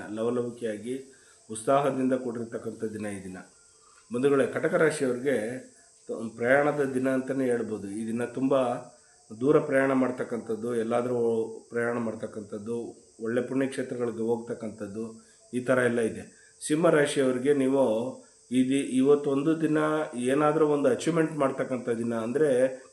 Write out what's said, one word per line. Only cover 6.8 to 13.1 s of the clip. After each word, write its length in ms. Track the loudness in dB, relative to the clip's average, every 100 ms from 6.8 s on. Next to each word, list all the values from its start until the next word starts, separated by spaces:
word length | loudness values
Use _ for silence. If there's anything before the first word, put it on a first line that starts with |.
ದಿನ 260 | 0 0 0
ಅಂತಲೇ 360 | 0 -2 0 0
ಹೇಳ್ಬೋದು. 460 | 0 -2 -6 -6
ಈ 160 | -6 -4
ದಿನ 180 | -4 -4
ತುಂಬ 300 | -2 2 2 2 -2 -8 -20 _ _ -18 -2
ದೂರ 180 | 4 4
ಪ್ರಯಾಣ 340 | 4 2 4
ಮಾಡ್ತಕ್ಕಂಥದ್ದು, 800 | 2 2 -2 -4 -6 -4 -6 -4 -2
ಎಲ್ಲಾದರೂ 420 | 0 0 0 0 2 0 -2 -8 -8
ಪ್ರಯಾಣ 280 | -4 -2 -2
ಮಾಡ್ತಕ್ಕಂಥದ್ದು, 1000 | -4 -6 -10 -10 -12 -10 -6 -6 -8 -14 -20